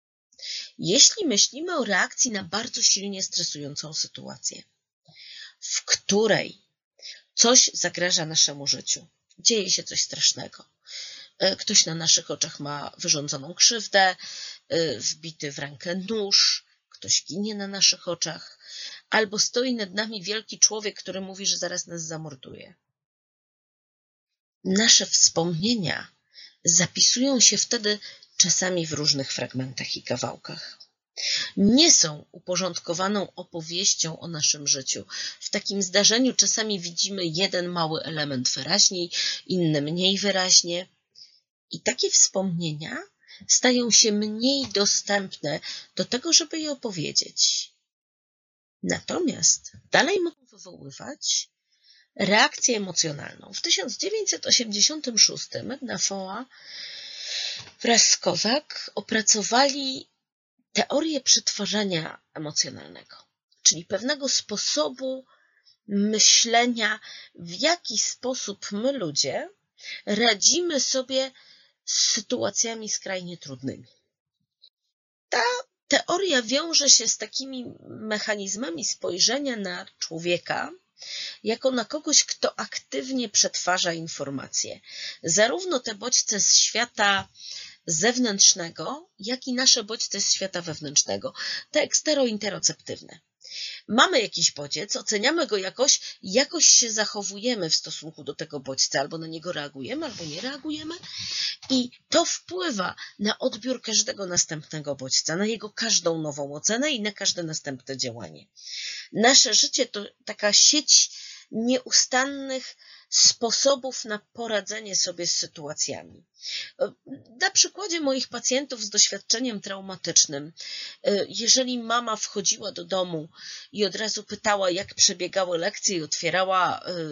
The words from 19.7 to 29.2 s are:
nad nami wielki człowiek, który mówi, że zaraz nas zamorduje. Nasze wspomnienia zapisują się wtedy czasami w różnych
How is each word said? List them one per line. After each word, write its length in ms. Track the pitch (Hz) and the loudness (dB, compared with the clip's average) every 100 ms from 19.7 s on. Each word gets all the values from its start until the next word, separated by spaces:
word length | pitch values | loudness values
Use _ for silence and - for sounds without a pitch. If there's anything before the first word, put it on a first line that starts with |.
nad 200 | 233 190 | -2 -4
nami 280 | 196 220 220 | -4 -6 -6
wielki 360 | 175 214 - 196 | -6 -8 -8 2
człowiek, 400 | - 214 202 - | 2 2 -6 -8
który 220 | - 185 | -8 -8
mówi, 260 | 190 190 190 | -8 -4 -2
że 120 | 175 | -2
zaraz 280 | 202 175 - | -2 -4 -8
nas 160 | 170 | -10
zamorduje. 720 | 160 160 156 135 - - - _ _ _ _ _ _ _ _ _ _ _ _ _ _ _ _ _ _ _ | -8 -8 -10 -14 -16 -18 -18 _ _ _ _ _ _ _ _ _ _ _ _ _ _ _ _ _ _ _
Nasze 420 | 190 196 226 - 196 | 0 4 6 6 4
wspomnienia 1000 | - - 170 175 160 208 240 165 - - _ _ - - _ | 4 4 4 0 0 0 0 0 -4 -8 _ _ -20 -20 _
zapisują 760 | - - 170 - - 247 269 254 | 4 4 4 4 4 4 4 6
się 180 | - 202 | 6 6
wtedy 400 | - 240 208 208 - - - - | 2 0 0 -2 -6 -20 -4 0
czasami 500 | 180 - 185 180 160 | 2 2 2 0 0
w 60 | |
różnych 400 | 147 151 143 | 0 0 0